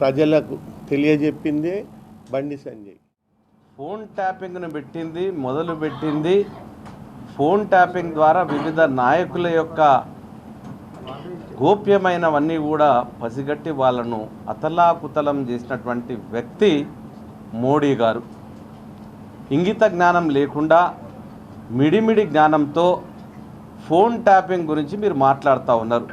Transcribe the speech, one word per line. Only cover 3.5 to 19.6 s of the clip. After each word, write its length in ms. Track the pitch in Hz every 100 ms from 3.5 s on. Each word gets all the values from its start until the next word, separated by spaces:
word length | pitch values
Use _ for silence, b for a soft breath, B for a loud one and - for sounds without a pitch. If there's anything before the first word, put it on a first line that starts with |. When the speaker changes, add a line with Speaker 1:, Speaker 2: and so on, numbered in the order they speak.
| _ _ -
Speaker 2:
ఫోన్ 240 | 147 214 208 -
ట్యాపింగ్ను 500 | 190 185 185 180 170
పెట్టింది, 480 | 147 139 170 165 160 190 170
మొదలు 280 | 127 143 170 160
పెట్టింది, 560 | 156 135 156 151 160 196 202 - - - - - - - -
ఫోన్ 280 | - 147 202 190
ట్యాపింగ్ 420 | 190 180 180 170 156
ద్వారా 240 | 156 170 165
వివిధ 280 | 147 156 160 156 131
నాయకుల 460 | 123 160 175 180 175 165
యొక్క 200 | 160 - 151 131 - - - - - - - - - - - - 175 175 - -
గోప్యమైనవన్నీ 960 | 143 202 202 202 185 175 165 147 156 165 151
కూడా 200 | 151 147 123 123 107
పసిగట్టి 520 | 117 123 139 147 165 139
వాళ్ళను 400 | 131 123 117 113 107 - -
అతలాకుతలం 840 | 110 156 170 170 156 147 151 143 143 123
చేసినటువంటి 680 | 120 120 127 117 120 120 117 92
వ్యక్తి 360 | 113 117 - 214 147 147 - - - - - - 110
మోడీ 280 | 127 147 143 117
గారు. 220 | 113 113 - - - - - - - - - - - - -
ఇంగిత 260 | 139